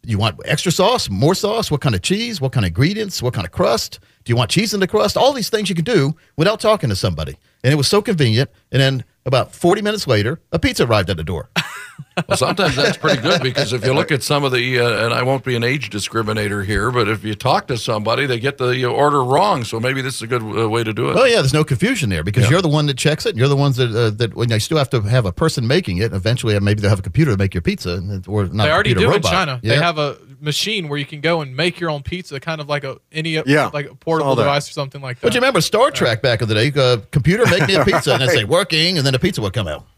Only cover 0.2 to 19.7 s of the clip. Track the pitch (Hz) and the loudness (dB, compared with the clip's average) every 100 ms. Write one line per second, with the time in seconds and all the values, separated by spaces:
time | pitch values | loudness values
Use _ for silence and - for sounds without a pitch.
0.2 | 110 - - 151 185 - 190 247 - 95 | -2 -4 -4 -2 0 2 2 2 -2 2
1.2 | 143 190 202 226 196 147 143 95 - 196 | 2 2 0 -2 -2 -2 0 -2 -2 -2
2.2 | 240 196 131 123 92 82 151 208 208 - | -2 -4 -2 0 0 2 0 0 -6 -4
3.2 | 123 117 87 - - - - - _ _ | -4 -4 -6 -2 0 0 -4 -14 _ _
4.2 | - 120 117 170 220 202 185 214 208 - | -2 0 2 0 0 0 0 2 2 4
5.2 | 254 277 196 214 196 170 165 220 135 - | 2 2 -2 -2 -2 -2 0 2 2 -4
6.2 | _ - 175 220 214 214 127 92 101 78 | _ 0 0 2 2 2 0 0 -2 -2
7.2 | 73 76 _ _ 123 151 131 202 208 180 | -8 -10 _ _ 0 2 4 2 2 2
8.2 | 127 110 143 _ _ 127 135 131 - _ | 2 2 0 _ _ 2 2 0 -8 _
9.2 | 127 127 - - 170 208 208 208 147 107 | -2 0 0 0 2 2 0 -4 0 0
10.2 | 107 165 _ 160 277 247 131 110 90 87 | 0 -4 _ -2 0 0 2 2 2 -4
11.2 | 80 82 - - - - - - - - | -4 -8 -6 -6 -6 -12 -16 -20 -10 -8
12.2 | - 196 165 196 180 127 220 - 156 135 | -2 0 0 2 0 2 0 0 0 0
13.2 | 131 175 131 127 135 123 113 139 180 143 | 2 0 0 -2 -2 -2 0 0 0 -2
14.2 | - 147 139 123 123 123 120 110 113 120 | 0 0 0 0 0 0 0 0 0 0
15.2 | 127 135 131 120 117 147 110 104 - 113 | 0 -2 -2 -2 0 -2 -4 -8 -4 -4
16.2 | 107 107 104 101 98 101 110 123 104 107 | -2 -2 -2 -4 -2 -2 0 0 0 -2
17.2 | 107 101 127 185 - 120 - 110 107 117 | -4 -4 0 0 0 -6 -4 -4 -2 -2
18.2 | 139 117 131 139 123 127 123 120 147 143 | 0 -2 -4 -2 -2 0 0 2 2 2
19.2 | 123 143 208 156 110 | 2 2 2 0 -2